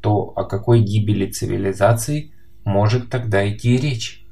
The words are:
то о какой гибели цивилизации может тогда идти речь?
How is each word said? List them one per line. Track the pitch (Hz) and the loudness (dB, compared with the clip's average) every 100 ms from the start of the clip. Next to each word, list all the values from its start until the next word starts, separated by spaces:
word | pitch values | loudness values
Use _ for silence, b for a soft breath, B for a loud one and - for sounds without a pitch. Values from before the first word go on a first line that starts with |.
то | - 104 - - | 2 0 0 -6
о | |
какой | 98 101 117 117 | -6 -4 2 4
гибели | 98 107 104 101 98 | 4 2 0 0 -2
цивилизации | - 104 101 98 95 101 117 - 147 - b b - - | -4 -4 -2 -4 2 4 4 0 -4 -6 b b -8 -2
может | 98 107 123 - | 2 2 0 -2
тогда | 123 117 98 101 | -6 0 0 0
идти | 104 117 127 | 0 2 2
речь? | 147 117 - - - | 2 -4 -8 -12 -20